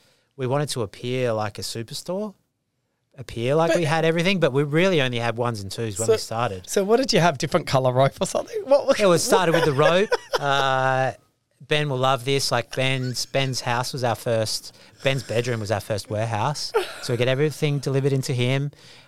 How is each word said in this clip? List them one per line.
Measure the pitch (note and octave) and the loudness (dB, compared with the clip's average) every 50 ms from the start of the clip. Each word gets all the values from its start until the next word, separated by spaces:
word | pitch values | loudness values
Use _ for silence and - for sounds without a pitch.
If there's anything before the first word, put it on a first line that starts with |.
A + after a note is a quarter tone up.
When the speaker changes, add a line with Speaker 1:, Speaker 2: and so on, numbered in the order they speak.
| _ _ _ _ _ _ _ | _ _ _ _ _ _ _
Speaker 1:
we | - C3+ | -6 -4
wanted | B2 C3 C#3+ D3+ C#3 | -2 -2 -2 -2 -2
to | - C3+ A2+ | -4 -4 -6
appear | G2+ - - - B2 B2+ C3 B2+ A#2+ A2+ | -6 -8 -8 -6 -4 -2 -2 0 0 0
like | A2 G#2+ G#2 - - | -2 -4 -6 -6 -8
a | G2+ | -10
superstore, | - - A2+ A2+ - D3+ - - - F3 F#3+ G#3+ G#3+ F#3+ _ _ _ _ _ _ _ _ _ _ _ _ _ _ _ _ | -10 -8 -8 -10 -10 -10 -12 -10 -8 -8 -8 -8 -8 -12 _ _ _ _ _ _ _ _ _ _ _ _ _ _ _ _
appear | - A#2 - - A#2 A2+ B2 C#3 | -20 -16 -12 -8 -4 -2 0 2
like | D#3+ D#3+ E3 | 2 2 2
Speaker 2:
But | E3 F3 | 2 2
Speaker 1:
we | E3+ | 2
had | C#3+ D#3+ E3 D#3 | 2 0 2 2
everything, | E3 E3 E3+ E3 F#3+ G3+ F#3 | 2 2 2 2 0 2 2
but | D#3 D3 B2 | 2 2 2
we | C#3 D3 | 2 0
really | C#3+ C#3+ D#3+ F3+ F#3+ F#3 D#3 | 2 2 2 2 4 4 2
only | C3 B2+ B2 A#2 | 2 0 0 -2
had | A#2 A#2 A2+ A2+ | -2 -2 -2 0
ones | B2 A#2+ A#2 G#2 G2 | -2 -2 -2 -4 -8
and | G2 - | -10 -8
twos | - A#2 A2 G2+ F#2 | -6 -6 -6 -4 -2
when | A2+ A2 | 0 2
Speaker 2:
So | A2 | 2
Speaker 1:
we | G#2+ | 0
started. | - - A2+ A2+ A#2+ A#2 G2 F#2 F2+ - | 0 -4 -4 -2 -2 -2 -4 -6 -8 -4
Speaker 2:
So | - G#3 G3 | -2 0 2
what | F#3+ A3 A#3+ | 2 2 2
did | C4+ - - | 2 2 2
you | F#3 | 4
have, | D#3 F3 D#3 B2+ | 4 4 2 0
different | - D3+ - F3 C#3+ | -4 0 0 -2 0
colour | - - C3+ C3 B2+ B2 | 2 0 2 2 4 4
rope | B2+ C3+ C3+ - - | 4 4 2 2 -2
or | F#3+ | -4
something? | - - - - - - A4 G4 | -2 -2 -4 -4 -4 -6 -4 0
What, | B3+ C#4 C#4 - | 4 4 4 4
what | - C#4 - | 2 2 4
Speaker 1:
It | G#3 | 6
was | F#3+ F3 D#3+ - | 4 4 4 4
started | - - F#3+ F#3 E3 E3 | 4 4 4 4 4 2
with | E3+ D#3+ | 2 2
the | D#3+ C#3 | 2 4
Speaker 2:
<laughs> | B2+ D3+ D3+ | 4 4 4
Speaker 1:
rope. | E3+ F3+ G#3 - A#4+ - - - - - | 6 4 2 2 0 -2 -4 -2 -4 -2
Uh, | D3+ C#3+ C#3 C#3 C#3 C3+ C3 C3 C3 C3 C3 C3 C3 B2+ - - _ _ _ _ _ _ _ - C#3+ | 0 2 2 2 2 2 2 2 2 2 2 2 0 -2 -4 -8 _ _ _ _ _ _ _ -14 -6
Ben | - D#3 D3 D3+ D3 | -2 -2 0 0 0
will | C3+ | 0
love | B2+ B2+ C3 C3+ C3 A#2+ | 0 2 2 2 0 0
this. | C3+ C#3 C#3 - - C3+ | 0 0 0 0 0 0
Like, | A#2+ A#2 - - | -2 -2 -2 -4
Ben's, | - C3 C3 C3+ C3 B2+ B2+ B2 - - | -2 0 0 0 -2 -2 -4 -4 -6 -6
Ben's | - - C#3 C3+ C3 B2+ - - | -4 -2 -2 0 0 -2 -4 -2
house | B2+ B2 A#2+ B2+ - - | -2 -2 -2 -2 -4 -4
was | C#3 B2 | -2 -2
our | A#2+ A2 | -2 -2
first, | - - B2 A#2 A2+ A2 G#2 - - - - - - - - - - - | -2 -2 -2 0 0 0 -2 -4 -6 -8 -12 -20 -20 -20 -20 -12 -4 -2
Ben's | C3+ C3+ C3+ G#2+ | 0 0 -2 -2
bedroom | - A2 A2+ A#2+ B2+ A#2+ A2+ | -2 -2 -2 0 0 -2 -4
was | G#2+ G2 | -2 -2
our | A2 G2+ | -2 -4
first | - - A2 G2 - - | -2 -4 -6 -6 -4 -6
warehouse. | A2 G#2 A2 A#2 A2+ G#2 G#2+ C#3 D3+ - - - - A4 F4+ - - - | -4 -4 -2 -2 -2 -2 -2 -2 -4 -4 -6 -4 -2 -2 -2 -4 -8 -10
So | - - B2 | -6 -4 -2
we | |
get | A#2 B2 B2+ | 0 0 0
everything | C3 C3 D3 D#3 C#3 - - D3+ C#3+ C#3+ | 2 0 0 -2 -2 -2 -2 -2 -2 -2
delivered | B2+ D3 C3+ C3+ C3 C#3+ C#3 | -2 -2 -2 0 0 2 0
into | C3+ C3 - C3+ | 0 -2 -2 -2
him. | B2 B2 B2 C3 C#3 C#3+ C#3+ - - - - - - - | 0 0 0 0 0 -2 -4 -8 -12 -20 -20 -20 -20 -18